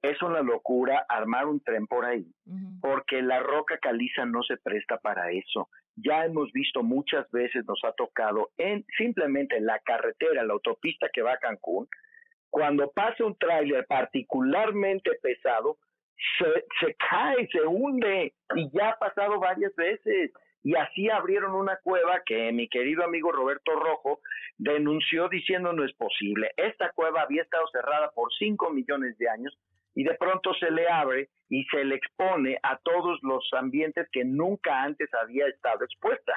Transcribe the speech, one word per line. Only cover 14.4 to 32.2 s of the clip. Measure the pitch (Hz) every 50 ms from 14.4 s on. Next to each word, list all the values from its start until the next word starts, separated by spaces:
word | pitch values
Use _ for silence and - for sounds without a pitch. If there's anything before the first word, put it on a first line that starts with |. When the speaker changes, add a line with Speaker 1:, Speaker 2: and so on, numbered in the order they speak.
| 127 131 143 185 220 220 208 208 196 196 196 190 _ 175 160 - -
Speaker 1:
pesado, | 135 123 - - 131 120 110 113 147 - _ _ _ _ _ _ _ _ - - - - -
se, | 180 160 156 175 - - - -
se | 170 156 -
cae, | _ - - - 196 - - 277 247 233 -
se | - 175 156
hunde, | 160 170 196 262 285 269 254 233 208 196 190 165 - _ _ _ _ -
y | 165 160 139 135
ya | 180 208 220
ha | 220 -
pasado | 226 196 - - 202 208 208 202
varias | 185 180 185 - 202 196 202
veces. | - 165 175 214 - _ 214 208 190 170 - _ - _ _ _ _ _
Y | 143 160
así | 160 147 - - 180 196 220
abrieron | 220 202 180 180 196 202 190 196 190
una | 190 196 196 190 180 _
cueva | 180 185 180 170 170 180 175 -
que | - 113 113 113 117 117
mi | 120 120 110
querido | - 127 123 139 151 165 175
amigo | 170 165 165 156 175 143
Roberto | 139 131 135 139 139 _ 165 160
Rojo | 156 156 160 156 - - 139 143 - _ - - - - - _ _
denunció | - 147 147 151 151 147 151 156 147 - 156 165 170 180
diciendo: | 180 180 - - 190 180 180 175 170
"No | 160 143
es | 131 -
posible". | _ 117 101 - - 104 101 104 110 110 - -
Esta | - 170 220 220 _ 190 170 -
cueva | - 165 160 156 165 151
había | 143 139 156 165
estado | _ - 165 160 156 -
cerrada | 127 120 139 151 151 151 147 -
por | 117 117 117 - -
cinco | - 214 214 - - 170
millones | 151 139 127 120 143 139 135 123 113 107
de | 117 117
años | 110 110 123 143 - _ _ _ _ _ _ _ _
y | - 135
de | 160 165
pronto | - 165 180 190 185 - 190 180
se | - - 165
le | 160 160 170 170
abre | 170 160 147 135 131 131 139 - _ _ _ _
y | 135 135 131
se | - - - 139
le | 135 135
expone | 135 - - _ -